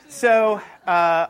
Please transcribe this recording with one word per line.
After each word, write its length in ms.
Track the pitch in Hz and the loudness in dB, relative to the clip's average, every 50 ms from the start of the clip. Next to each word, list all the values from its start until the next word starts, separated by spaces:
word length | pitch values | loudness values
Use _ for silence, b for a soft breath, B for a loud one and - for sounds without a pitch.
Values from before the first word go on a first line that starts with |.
| _ - | _ -20
so, 540 | - - - 233 226 226 220 214 214 196 B B B B _ | -8 -2 0 2 2 2 2 0 -2 -4 B B B B _
uh, 420 | 185 175 175 170 170 170 165 170 - | -4 -2 0 0 0 0 0 -2 -4